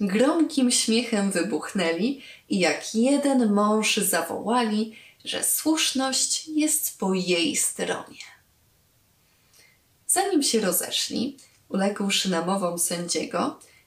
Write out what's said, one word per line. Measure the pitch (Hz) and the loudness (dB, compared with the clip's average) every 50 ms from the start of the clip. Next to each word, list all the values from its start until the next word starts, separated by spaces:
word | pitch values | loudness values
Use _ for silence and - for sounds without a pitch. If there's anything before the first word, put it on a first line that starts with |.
gromkim | 208 190 185 220 254 285 330 339 302 285 - 277 254 247 | -2 0 2 4 4 4 4 4 2 2 2 2 2 2
śmiechem | 240 - - - 220 233 247 - 226 202 202 196 | 2 2 2 2 2 0 0 0 0 0 0 0
wybuchnęli | 190 175 165 202 - 156 - - - 202 175 165 165 170 202 262 285 - - - - - _ - | 0 0 -2 -2 -2 -4 -6 -4 -2 0 0 0 0 0 0 -2 -2 -4 -10 -20 -20 -20 _ -4
i | - 196 | 0 2
jak | 175 156 - - - - - | 2 2 2 0 -4 -4 0
jeden | 220 233 262 285 - 285 277 269 254 240 208 202 | 2 2 4 4 4 2 2 4 4 4 4 4
mąż | 202 208 208 214 220 214 - - | 4 4 4 2 2 2 2 0
zawołali, | 214 190 180 180 170 165 - - - - 202 240 247 240 214 208 214 220 220 - - - - - _ - | 0 0 0 0 0 -2 -2 -6 -6 -4 0 0 0 0 0 0 -2 -2 -4 -6 -18 -20 -20 -20 _ -10
że | - - - - | -8 -6 -4 -2
słuszność | - - - - 302 320 320 - - - 262 262 269 262 - - - - - - 311 | -2 -2 0 2 0 2 2 2 0 0 0 -2 0 0 0 -2 0 -2 -4 -6 -4
jest | 311 302 302 311 - - - - - - | -2 0 0 2 0 0 -2 -4 -6 -4
po | - 190 190 | -2 0 0
jej | 185 180 185 175 170 165 147 - | 0 0 0 0 2 2 0 0
stronie. | - - - - - - - - - - - - - - - - _ _ _ _ _ _ _ _ _ _ _ _ _ _ _ _ _ _ _ _ _ _ _ _ _ - _ _ _ _ _ _ _ _ | -2 -2 -2 -2 -4 -6 -6 -6 -8 -8 -14 -18 -20 -20 -20 -20 _ _ _ _ _ _ _ _ _ _ _ _ _ _ _ _ _ _ _ _ _ _ _ _ _ -20 _ _ _ _ _ _ _ _
Zanim | - - 359 392 392 370 302 277 | -2 0 0 2 2 2 2 2
się | - - 220 | 2 2 2
rozeszli, | 202 180 170 - - - - - - - - 220 226 277 - - - _ _ _ _ - | 2 2 0 -2 -2 -2 -4 -4 -4 -4 -4 -4 -4 -4 -6 -10 -20 _ _ _ _ -6
uległszy | - 196 196 202 208 - 202 196 - - - 190 | -2 0 0 0 0 0 -2 -2 0 0 0 0
namowom | 180 165 170 180 196 190 180 175 175 170 | 0 -2 0 0 -2 0 -2 -2 -2 -2
sędziego, | - - 180 175 175 170 - 156 - - - - 226 294 - - - - - - _ | -4 -4 -2 -4 -4 -4 -4 -4 -4 -4 -4 -2 -2 -4 -4 -10 -18 -20 -20 -20 _